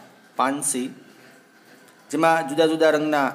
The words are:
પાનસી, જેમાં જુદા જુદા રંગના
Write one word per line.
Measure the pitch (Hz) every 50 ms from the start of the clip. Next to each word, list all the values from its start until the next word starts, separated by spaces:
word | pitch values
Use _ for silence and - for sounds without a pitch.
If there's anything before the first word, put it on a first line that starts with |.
| - - _ _ _ _ _
પાનસી, | - 123 135 139 147 147 - - 127 123 135 - - - - - - - - - - _ _ _ _ _ _ - - - - _ _ _ -
જેમાં | - 151 165 165 165 165 - 135
જુદા | 143 156 165
જુદા | 160 160 160 160 156
રંગના | 151 151 151 151 151 147 139 127 117